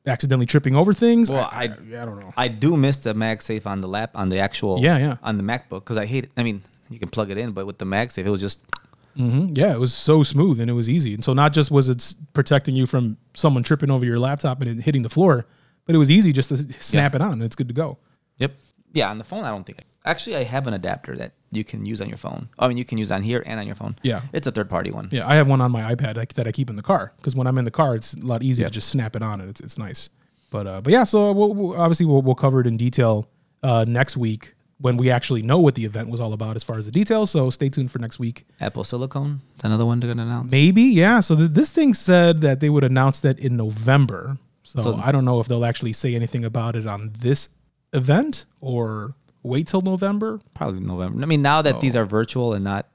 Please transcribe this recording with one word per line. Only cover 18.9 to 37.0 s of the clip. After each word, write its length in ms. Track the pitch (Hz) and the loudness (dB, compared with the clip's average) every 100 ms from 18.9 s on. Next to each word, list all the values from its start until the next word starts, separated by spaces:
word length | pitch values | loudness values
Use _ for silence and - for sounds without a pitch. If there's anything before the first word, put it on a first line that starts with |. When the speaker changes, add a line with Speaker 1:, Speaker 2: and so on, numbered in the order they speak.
Speaker 2:
Yeah, 180 | 160 101 | -2 -2
on 80 | 110 | -4
the 60 | |
phone, 180 | - 214 | -12 -10
I 60 | 131 | -8
don't 160 | 101 92 | -10 -12
think 140 | - | -20
I, 280 | - _ - | -20 _ -6
actually, 280 | 165 233 160 | -6 -6 -6
I 80 | |
have 240 | 113 135 131 | -4 -4 -4
an 60 | |
adapter 420 | 98 90 - - 64 | -6 -6 -8 -10 -12
that 160 | 60 _ - | -12 _ -10
you 140 | 107 | -8
can 200 | 104 110 | -8 -8
use 160 | 104 110 | -8 -8
on 60 | 104 | -10
your 80 | 101 | -10
phone. 320 | - - 113 - | -12 -12 -12 -2
I 80 | 127 | -2
mean, 80 | 123 | -2
you 80 | |
can 120 | 123 110 | -6 -6
use 140 | 104 | -4
on 140 | 98 | -4
here 180 | 107 120 | -4 -4
and 140 | - 110 | -6 -10
on 80 | 104 | -10
your 80 | |
phone. 220 | 98 104 107 | -10 -10 -6
Speaker 1:
Yeah. 160 | 127 110 135 | -4 -4 -6
Speaker 2:
It's 140 | - 135 | -6 -4
a 60 | |
third-party 400 | 110 95 90 95 | -4 -4 -4 -6
one. 160 | - 95 | -8 -6
Speaker 1:
Yeah, 180 | 117 123 | -4 2
I 60 | |
have 140 | 151 139 | 4 4
one 120 | 131 | 4
on 120 | 127 | 2
my 200 | 117 110 123 | -2 -4 -4
iPad, 180 | 123 113 | -4 -6
like, 180 | 113 | -8
that 120 | - 113 | -6 -6
I 60 | |
keep 180 | 139 127 | -4 -6
in 60 | 104 | -4
the 60 | |
car, 300 | - - - _ | 0 0 -2 _
'cause 140 | 139 | -6
when 140 | 127 127 | -2 0
I'm 100 | 127 | 0
in 60 | |
the 80 | 117 | 0
car, 240 | - 143 113 | 0 0 0
it's 180 | - | -6
a 60 | - | -8
lot 240 | 127 113 | -4 -2
easier 220 | 131 120 87 | 0 0 0
Speaker 2:
Yep. 40 | |
Speaker 1:
to 40 | |
just 140 | 110 - | -4 -4
snap 280 | 135 110 110 | -2 -2 -4
it 60 | |
on, 180 | 110 101 | -6 -6
and 100 | 95 | -10
it's, 100 | - | -14
it's 180 | 107 - | -14 -12
nice. 320 | 101 90 - _ _ _ _ | -10 -10 -12 _ _ _ _
But, 160 | 107 98 | -8 -8
uh, 120 | 95 | -4
but 120 | 127 | 4
yeah, 100 | 240 | 4
so 300 | 226 214 208 | 6 4 4
we'll, 220 | 202 208 | 4 2
we'll, 260 | 202 180 170 | 0 -4 2
obviously 260 | 165 165 165 | 2 4 4
we'll, 160 | 135 | 4
we'll 140 | 131 123 | 4 2
cover 240 | 135 131 | 2 2
it 80 | 120 | 2
in 80 | 113 | 0
detail, 520 | 123 139 117 107 - _ _ _ | 0 2 2 2 -2 _ _ _
uh, 200 | 135 117 113 | 0 2 2
next 280 | 120 135 131 | 0 -2 -2
week 380 | 117 107 - _ _ - | -4 -4 -10 _ _ -4
when 160 | 127 123 | 0 2
we 140 | 127 | 2
actually 320 | 120 - 120 | 2 0 -2
know 160 | 113 170 | 2 4
what 160 | 151 | 4
the 100 | 123 | 4
event 240 | 107 110 117 | -2 -6 -6
was 120 | 117 | -6
all 120 | 113 | -4
about 220 | 110 110 | -4 -6
as 80 | 110 | -8
far 160 | - 110 | -8 -8
as 80 | 107 | -2
the 60 | |
details. 400 | 156 | 0